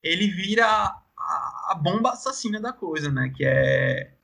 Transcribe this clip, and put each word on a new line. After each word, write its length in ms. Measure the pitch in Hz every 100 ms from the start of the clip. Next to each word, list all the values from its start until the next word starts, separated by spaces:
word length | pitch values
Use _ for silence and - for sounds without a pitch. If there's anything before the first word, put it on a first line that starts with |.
ele 240 | 160 175 208
vira 400 | 175 196 220 226
a, 1000 | 214 202 - _ - - - - - -
a 60 | 185
bomba 300 | 156 208 240
assassina 500 | 240 269 269 226 208
da 120 | 220
coisa, 360 | - 180 156 147
né, 240 | 135 131
que 120 | 131
é 640 | 135 135 135 135 - 135 - _